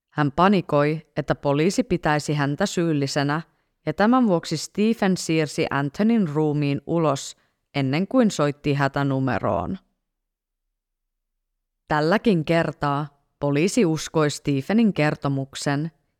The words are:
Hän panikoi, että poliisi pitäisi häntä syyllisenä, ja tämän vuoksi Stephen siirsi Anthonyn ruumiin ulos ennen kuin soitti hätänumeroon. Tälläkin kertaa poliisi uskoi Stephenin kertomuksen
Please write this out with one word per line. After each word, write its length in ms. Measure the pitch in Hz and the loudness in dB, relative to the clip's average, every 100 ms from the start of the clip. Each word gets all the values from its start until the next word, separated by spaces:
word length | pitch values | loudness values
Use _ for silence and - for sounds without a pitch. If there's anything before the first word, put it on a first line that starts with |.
| _ | _
Hän 220 | - 147 | -4 -2
panikoi, 720 | - 185 202 - 147 147 156 - - | 2 2 2 2 0 0 -2 -8 -8
että 180 | 143 | -4
poliisi 480 | 151 143 143 165 226 | -2 0 2 0 0
pitäisi 520 | - 175 160 151 - | -2 0 0 -2 -2
häntä 320 | 147 143 143 202 | -2 -2 -2 -2
syyllisenä, 760 | - 170 151 135 147 143 151 - _ _ _ - | -2 0 0 -2 -2 -2 -4 -8 _ _ _ -6
ja 80 | |
tämän 320 | 151 208 262 233 | 0 2 4 2
vuoksi 300 | 170 - 156 | 0 -2 -8
Stephen 600 | - - 214 226 196 180 | -6 0 0 2 0 0
siirsi 500 | - 160 151 - 151 | 0 0 0 -2 -2
Anthonyn 580 | 139 143 - 208 233 175 | -2 -4 0 2 2 0
ruumiin 520 | 147 156 147 143 139 - | 0 0 0 0 -2 -2
ulos 500 | 170 156 139 - - _ _ _ 139 | 0 0 0 -6 -18 _ _ _ -4
ennen 320 | 135 147 196 | -2 -2 0
kuin 220 | 262 220 | 2 2
soitti 440 | - 147 139 151 | 2 -2 -2 -2
hätänumeroon. 1040 | 143 135 143 139 135 131 101 117 92 90 190 _ _ _ _ _ _ _ _ _ _ _ _ _ _ _ _ _ _ _ _ - | 0 0 0 -2 0 -2 -2 -2 -2 -4 -8 _ _ _ _ _ _ _ _ _ _ _ _ _ _ _ _ _ _ _ _ -4
Tälläkin 560 | 151 156 214 240 175 | 0 2 2 2 0
kertaa 640 | 147 165 160 - 147 143 151 _ _ - | 2 0 0 -2 -2 -2 -6 _ _ -6
poliisi 440 | 143 143 185 - | -2 0 2 2
uskoi 460 | 175 160 - 165 147 | 2 0 -2 0 0
Stephenin 640 | - - 139 - 214 220 | -2 -2 -2 0 2 2
kertomuksen 960 | 160 151 - 139 139 135 - 151 143 160 _ _ _ | 2 -2 -2 -4 -4 -6 -6 -4 -2 -4 _ _ _